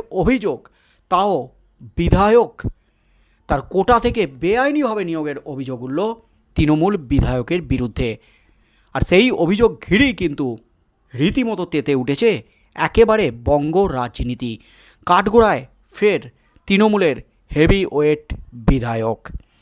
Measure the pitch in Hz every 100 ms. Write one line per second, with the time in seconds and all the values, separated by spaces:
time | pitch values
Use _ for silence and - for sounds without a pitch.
0 | - 185 175 262 202 120 _ _ _ _
1 | - 180 202 165 120 _ _ _ 117 -
2 | 170 180 208 233 226 - - - _ _
3 | _ _ _ _ - 143 - 185 190 240
4 | 240 233 165 131 165 226 277 294 254 214
5 | 175 160 151 135 - 135 131 123 127 147
6 | 214 226 _ _ _ - 151 156 185 202
7 | 123 135 127 127 120 175 139 127 123 -
8 | 123 107 _ _ _ _ _ _ _ 135
9 | - 180 254 - 170 202 240 - - 196
10 | 277 190 175 147 135 110 _ _ _ _
11 | _ 120 165 - 226 202 175 151 143 135
12 | 127 143 233 160 - _ _ - 160 -
13 | 220 214 160 120 120 143 147 175 196 131
14 | 120 - 120 123 120 110 _ _ - _
15 | - 180 202 226 220 151 131 _ _ -
16 | 208 175 123 _ _ _ - 196 214 208
17 | 175 120 - _ - 147 160 196 185 147
18 | 151 147 - - - 120 113 135 117 117
19 | 113 107 - - _ _